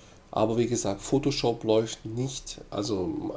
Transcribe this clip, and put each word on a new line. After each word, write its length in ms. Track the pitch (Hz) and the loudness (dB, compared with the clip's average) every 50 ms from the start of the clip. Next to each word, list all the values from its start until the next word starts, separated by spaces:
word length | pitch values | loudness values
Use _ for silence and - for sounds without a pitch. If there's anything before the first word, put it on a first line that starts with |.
| - - - - - - | -20 -20 -20 -20 -12 -4
aber 280 | - - 110 113 110 | 0 2 2 4 4
wie 100 | 120 117 | 2 2
gesagt, 340 | 113 120 107 - 101 98 - | 2 2 0 0 -2 -2 -4
Photoshop 640 | - - 139 135 - 139 131 - - 120 113 - - | -2 2 2 2 2 2 0 2 2 0 0 2 4
läuft 420 | 110 110 110 113 113 - - - | 4 4 4 4 2 -2 -8 -10
nicht, 540 | 110 110 120 131 135 - - - - - - - - | -8 -4 -4 -4 -4 -4 -8 -10 -12 -14 -14 -12 -8
also 640 | - 98 104 120 104 95 87 82 76 - - - - | -6 -4 -2 -2 0 0 0 -2 -4 -4 -4 -6 -6